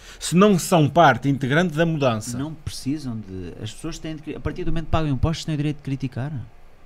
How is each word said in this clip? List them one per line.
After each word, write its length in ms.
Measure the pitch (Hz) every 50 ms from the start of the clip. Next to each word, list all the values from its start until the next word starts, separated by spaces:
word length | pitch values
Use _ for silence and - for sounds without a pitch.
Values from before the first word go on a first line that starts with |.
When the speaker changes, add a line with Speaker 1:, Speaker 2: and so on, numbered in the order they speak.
| - - - -
Speaker 1:
Se 160 | - - -
não 220 | 175 196 214 202 170
são 300 | - - 190 165 151 131
parte 400 | - 170 170 143 127 110 - 139
integrante 460 | 139 120 135 123 135 160 185 180 147
da 120 | 147 170
mudança. 500 | 170 160 151 139 127 113 110 107 117 120
Speaker 2:
Não 160 | 123 135 156 160
precisam 600 | 156 - - - - - 131 143 156 139 127 113 110
de, 340 | 104 92 92 92 90 87 - - -
as 100 | 107 -
pessoas 260 | - - 156 160 -
têm 180 | - 160 160
de, 180 | 156 156 156 147
a 60 | 156
partir 240 | - 160 147 - 180
do 60 | 165 156
momento 140 | 165 160
que 40 | -
pagam 200 | - 165 160 151
impostos, 340 | 139 127 - 151 165 - -
têm 100 | - 160
o 20 |
direito 200 | 143 147 151 147 -
de 40 | -
criticar. 500 | - 135 131 - 131 - 123 120 147 160 123 104 - - - - - - - -